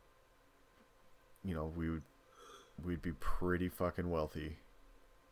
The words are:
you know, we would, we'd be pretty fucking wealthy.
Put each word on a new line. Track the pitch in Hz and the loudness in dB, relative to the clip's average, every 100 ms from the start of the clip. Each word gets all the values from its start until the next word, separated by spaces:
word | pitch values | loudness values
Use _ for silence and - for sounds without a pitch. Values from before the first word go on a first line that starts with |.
| - - - - - - - - - - - - - - | -20 -20 -20 -20 -20 -20 -20 -20 -20 -20 -20 -20 -20 -10
you | 95 80 | -4 -2
know, | 80 82 | -2 -2
we | 82 | -2
would, | 80 - - - - - - - - | -2 -6 -18 -20 -20 -20 -20 -18 -8
we'd | 85 87 | -4 -2
be | 90 | -4
pretty | 80 - - 90 87 90 | 0 2 4 4 4 2
fucking | - 90 - 87 | 2 0 0 0
wealthy. | 85 78 - 78 80 - - - - - - - | 0 0 -2 -6 -8 -14 -20 -20 -20 -20 -20 -20